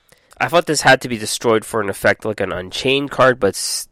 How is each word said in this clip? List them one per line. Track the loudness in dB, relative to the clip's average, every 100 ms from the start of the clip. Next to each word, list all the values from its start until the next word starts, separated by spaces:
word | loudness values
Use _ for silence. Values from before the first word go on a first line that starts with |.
| _ _ _ -6
I | 0
thought | 0 2
this | 2
had | 4 4
to | 2
be | -6
destroyed | -6 -2 2 2 0
for | -6
an | -4
effect | 0 0 0
like | -4 -6
an | -6
Unchained | -6 -8 -4 0 0 -2
card, | 2 4 4
but | 0
it's | -2 -6 -8 -8